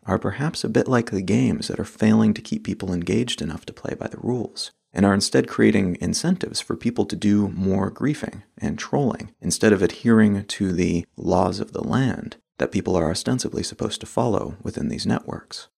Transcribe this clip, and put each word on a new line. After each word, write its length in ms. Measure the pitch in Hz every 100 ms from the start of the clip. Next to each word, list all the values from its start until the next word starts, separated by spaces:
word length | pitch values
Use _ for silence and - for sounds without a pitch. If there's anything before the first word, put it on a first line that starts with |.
are 140 | - 110
perhaps 460 | - 101 151 -
a 40 | 113
bit 200 | 113 -
like 220 | 123 113
the 100 | 98
games 480 | 92 113 127 73 -
that 100 | -
are 60 |
failing 480 | - - 110 110 110
to 80 | 104
keep 240 | - 73
people 260 | 101 - 95
engaged 520 | 90 85 107 120 -
enough 240 | - - -
to 60 |
play 220 | - -
by 140 | - -
the 120 | -
rules, 520 | 113 123 - - - _ _
and 100 | -
are 80 | 98
instead 340 | 98 - 131 -
creating 520 | - 110 107 92 85
incentives 580 | 123 - 165 185 - -
for 160 | -
people 300 | 117 117 117
to 120 | 101 90
do 320 | 104 104 98
more 420 | 92 95 95 95
griefing 520 | - 139 147 - 101 - -
and 220 | - -
trolling, 540 | - 139 131 71 - _
instead 320 | 90 - 110
of 80 | 98
adhering 600 | 107 - 120 110 107 101 98
to 260 | - 95
the 320 | 87 85 85 - -
laws 420 | 85 90 92 95
of 120 | -
the 120 | - -
land 500 | 113 131 - - - _ -
that 160 | 65
people 240 | 92 90 90
are 140 | 80
ostensibly 520 | - 123 127 - 113
supposed 380 | - - - -
to 60 | -
follow 500 | 113 120 98 85 -
within 260 | - - 73
these 180 | - -
networks. 600 | - - - - - -